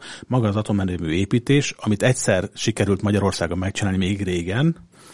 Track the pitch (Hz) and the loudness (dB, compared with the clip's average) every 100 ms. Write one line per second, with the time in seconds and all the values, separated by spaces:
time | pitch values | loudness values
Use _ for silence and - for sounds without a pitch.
0 | - - - 123 110 101 104 104 92 90 | -2 -16 -2 0 2 0 0 0 0 -2
1 | 82 82 98 123 - 143 - - 110 104 | -2 0 2 0 4 2 2 -4 -2 2
2 | 120 127 - 95 98 - - - 101 95 | 2 2 2 0 0 -2 -2 0 0 2
3 | 101 101 98 - 85 87 92 - 98 95 | 2 2 2 0 -2 -2 -2 -2 0 0
4 | 92 101 92 90 85 107 160 165 - - | 0 -2 -2 -2 -2 0 0 -2 -10 -20
5 | - | -20